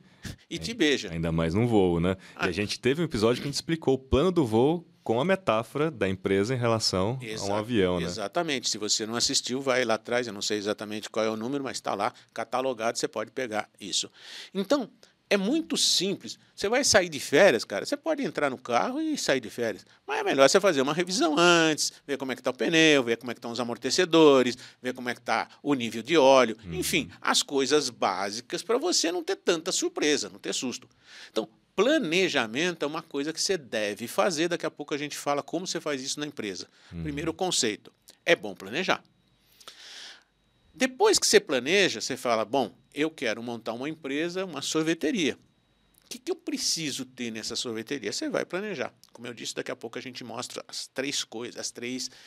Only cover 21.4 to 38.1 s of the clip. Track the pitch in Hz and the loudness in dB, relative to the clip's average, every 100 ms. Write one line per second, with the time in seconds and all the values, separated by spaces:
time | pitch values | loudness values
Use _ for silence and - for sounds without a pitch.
21.4 | 175 170 160 147 - - - 135 131 123 | 6 8 6 2 -2 -6 -6 -6 -4 -4
22.4 | 131 127 160 160 160 143 117 117 127 113 | -4 -2 2 6 8 6 4 -2 -4 -8
23.4 | 120 117 117 113 131 151 180 160 151 135 | -6 -4 -4 -4 -2 0 4 8 10 8
24.4 | 123 117 - - 127 127 123 117 - 113 | 6 0 -10 -12 -10 -8 -6 -6 -2 -2
25.4 | - - - 139 117 113 113 165 131 135 | -2 -6 -2 0 0 -6 2 6 8 8
26.4 | 120 107 90 87 - 175 110 - - 254 | 6 0 -6 -4 -2 -2 -4 -4 0 0
27.4 | - 139 127 151 127 104 113 92 101 110 | 0 0 2 2 2 -2 0 0 -4 -6
28.4 | - 175 - 240 359 - 320 349 330 381 | -10 -8 -2 -2 0 0 0 -2 -4 -4
29.4 | - 170 165 - 330 - 151 135 104 95 | 0 0 0 -2 -2 0 0 0 -2 -10
30.4 | 170 190 131 - - _ - - - - | -8 -4 -4 -8 -12 _ -20 -20 -10 -6
31.4 | 311 _ _ - 233 320 180 175 175 139 | -6 _ _ 0 4 4 2 2 2 2
32.4 | 113 120 180 170 147 160 - 143 147 156 | 0 0 -2 -2 -4 -6 -8 -6 -4 -4
33.4 | - 185 127 113 104 101 117 - 208 151 | -2 -2 -4 -4 -2 -4 -6 0 0 0
34.4 | 170 165 160 - 147 147 147 - 147 143 | -2 -2 -6 -8 -8 -6 -6 -6 -4 -2
35.4 | - 165 185 175 151 139 135 143 147 - | -2 -6 -6 -6 -6 -6 -6 -8 -8 -8
36.4 | 107 90 - _ - 87 82 143 160 - | -8 -8 -12 _ -16 -10 -8 -6 -6 -4
37.4 | 185 - 113 101 - _ _ | -2 0 0 -2 -10 _ _